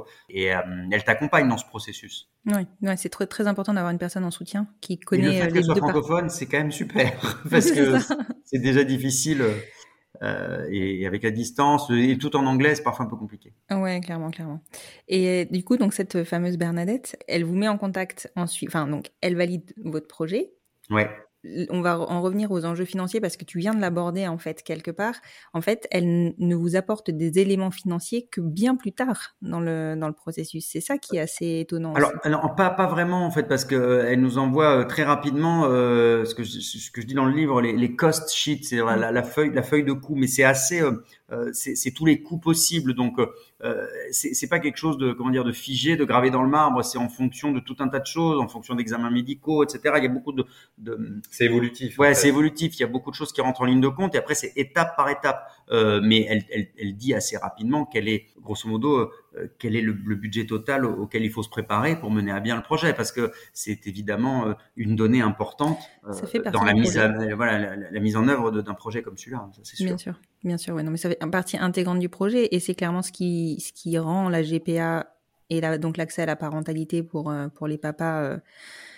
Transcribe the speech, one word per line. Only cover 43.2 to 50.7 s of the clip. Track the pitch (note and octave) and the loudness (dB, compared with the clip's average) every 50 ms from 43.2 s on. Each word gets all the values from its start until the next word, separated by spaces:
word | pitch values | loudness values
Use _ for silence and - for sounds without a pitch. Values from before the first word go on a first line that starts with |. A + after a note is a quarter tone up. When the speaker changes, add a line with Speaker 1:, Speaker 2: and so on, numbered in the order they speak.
| A#2 - - - - _ _ - A2+ | 0 0 -2 -14 -20 _ _ -8 -6
Speaker 1:
euh, | A#2+ A2+ G2+ G2+ - - - - - | -4 -4 -4 -6 -8 -10 -12 -10 -6
c'est, | - - - - - | -4 -4 -4 -2 -4
c'est | - D3 | -4 -2
pas | C#3+ E3+ E3+ | 0 -2 0
quelque | C#3 D3 - | 0 -2 -4
chose | - D#3 D#3+ D3 | -2 -2 -2 0
de, | C3 C3+ B2 A#2 | 0 0 -2 0
comment | B2 A#2+ C3 | 0 0 0
dire, | C3 C3 B2 | 0 2 0
de | A#2 | -2
figé, | A2+ - - C3+ C3+ A#2 C3 D#3+ E3+ | -4 -4 -6 -6 -4 -2 0 0 2
de | D3 C#3 | 2 2
gravé | A#2+ A#2+ B2 B2+ C3 | 2 4 4 4 4
dans | B2+ B2+ C3 | 4 4 2
le | C3+ | 4
marbre. | D3 D3+ D3+ C#3+ B2 B2 A2+ | 4 4 4 4 2 0 -2
C'est | - - | -2 -2
en | A#2+ A#2+ A#2+ | -4 -4 -4
fonction | - - C3 B2+ - - D3 D3 | -2 -2 -2 -2 -2 -2 -2 -2
de | C3+ B2+ | -2 -2
tout | - - B2+ - | -4 -8 -8 -4
un | C3+ | -4
tas | C3 C3+ C3+ | -2 -2 -4
de | C3+ | -6
choses, | - - E3 E3 E3 D#3 C#3 | -4 -2 0 2 2 2 2
en | A#2+ | 0
fonction | - - A2+ - - B2 | -2 -6 -14 -8 -6 -4
d'examens | A#2+ A#2 A2 A#2 A#2 A#2+ A#2+ | -4 -2 -2 -4 -4 -2 0
médicaux, | A#2+ B2 B2 C3 C#3+ - - D#3 D#3 D3+ C#3+ | 0 -2 -2 -2 -8 -6 -2 0 2 2 2
et | C#3+ | 2
cetera. | - - - D3+ C#3+ D3 | 0 -2 0 2 2 2
Il | C3 | 2
y | |
a | B2+ | 2
beaucoup | B2+ B2+ - D3 C3+ | -2 -2 -4 -4 -4
de… | B2+ B2+ - - - - _ | -4 -4 -4 -6 -20 -20 _